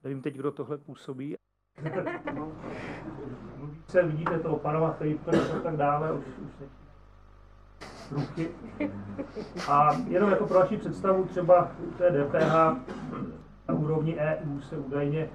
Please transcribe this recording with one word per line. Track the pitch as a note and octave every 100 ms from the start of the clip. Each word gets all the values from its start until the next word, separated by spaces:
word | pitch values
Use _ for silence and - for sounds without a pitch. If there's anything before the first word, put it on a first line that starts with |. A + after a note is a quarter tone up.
Nevím | C3+ C3+
teď, | C#3 C3
kdo | C#3
tohle | C#3+ B2 D3
působí. | C#3+ B2+ - C3 C#3 - _ _ _ - D3+ F#3+ A3+ F4 D4
Mluví | C#4 D#4 D#4 - - - - - - B2+ B2+ A#2+ B2+ D3 D3 -
se, | F3+
vidíte | E3+ D3+ E3 E3+
to, | D#3+ D3+
Panama | D3+ D#3 D#3+
Papers | - D3+ D3+ - E3 -
a | D#3
tak | E3+ D#3
dále, | C#3+ D3 D#3
už, | C#3+ C3+ - D3
už | -
teď | C#3 - - - - - - - - - - - - - -
ruchy. | C#3+ C3 - E3 - A2+ - D4 - - - - - - F3+ -
A | C#3+ D3 D3+ -
jenom | F3 G3+
jako | F#3+ -
pro | F#3
vaši | F#3 G#3
představu, | E3+ D3+ F#3+ F#3+ F3+
třeba | F#3 E3 F3+ F3 -
u | -
té | - F3+
D | C#3+ C#3+
P | D#3+
H | D#3 D#3+ D#3+ - - - - - - - - - -
na | E3
úrovni | D3+ D#3 D3+ D#3+
E | D3+ D#3
U | D#3 C#3+
se | - D#3
údajně | C3+ C#3+ C#3+ D#3 D#3